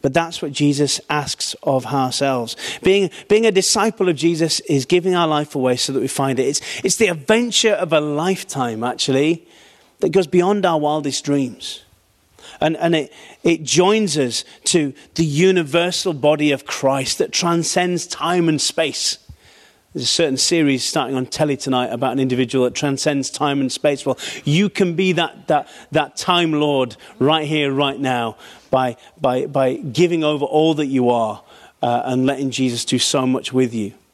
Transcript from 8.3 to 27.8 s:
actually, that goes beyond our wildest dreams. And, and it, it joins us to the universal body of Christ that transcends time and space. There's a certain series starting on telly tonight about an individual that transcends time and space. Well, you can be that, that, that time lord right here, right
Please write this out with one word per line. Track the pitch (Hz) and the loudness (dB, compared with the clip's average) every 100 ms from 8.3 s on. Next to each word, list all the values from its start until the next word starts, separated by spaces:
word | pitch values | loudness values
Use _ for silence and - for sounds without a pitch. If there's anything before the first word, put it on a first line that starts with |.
| 190 - 147 123 110 | -2 -4 -4 -4 -2
actually, | 113 - - 131 151 165 - - - _ _ _ | -6 -4 0 2 2 0 -6 -20 -20 _ _ _
that | 190 | 0
goes | 170 165 | 2 2
beyond | 180 175 208 190 | 2 2 2 2
our | 160 | 2
wildest | 147 156 143 135 | 0 -2 -2 -6
dreams. | - 143 131 101 - - _ _ _ _ _ _ - - | -2 0 -2 -6 -14 -14 _ _ _ _ _ _ -20 -4
And, | 156 160 | -2 0
and | 170 | 0
it, | 165 135 - - - | 0 -2 -12 -20 -4
it | 175 165 | 0 0
joins | 143 123 180 220 208 147 | 0 2 4 4 2 0
us | 127 113 - - | -2 -2 -10 -8
to | - 175 147 - - | 0 0 0 -6 -14
the | - | -2
universal | 165 143 185 185 151 165 175 175 190 | 0 4 4 4 2 0 0 -2 -4
body | 151 147 151 151 | 0 2 2 2
of | 139 - | 0 -4
Christ | - 135 135 131 - | -2 0 0 -4 -4
that | - | -2
transcends | - 175 170 160 - 180 175 - | -2 0 0 0 0 0 -2 -6
time | - 160 180 165 | -6 -2 0 2
and | 151 | 0
space. | - - 160 - - - _ - _ - _ _ _ | -2 -2 -4 -2 -6 -6 _ -20 _ -20 _ _ _
There's | 156 | -6
a | 120 | -2
certain | - 165 135 | 0 0 0
series | - 170 147 135 | 0 2 2 0
starting | - 160 127 135 | 0 -2 -2 -4
on | 127 | -4
telly | - 151 135 | -2 -2 0
tonight | - 127 123 | -2 -2 -2
about | 117 131 | -2 -2
an | 131 | 0
individual | 131 123 123 131 | 0 0 0 2
that | 123 | 0
transcends | 110 147 139 156 143 131 | 0 -2 0 -2 -2 -4
time | - 147 139 | -4 -2 0
and | 135 | -2
space. | - 151 143 | 0 0 0
Well, | - 127 - - | -4 -6 -6 -6
you | - 151 202 | 0 2 2
can | - 190 165 | 0 -2 2
be | 190 | 0
that, | 170 170 - - | 2 -2 -6 -2
that, | 151 - - - | -2 -2 -18 -2
that | 151 143 - | 0 0 -4
time | - 175 165 | 0 2 2
lord | 151 147 139 127 - - - | 2 2 2 0 -4 -20 0
right | 131 160 151 | 2 2 0
here, | 156 143 | 0 0
right | 135 | 0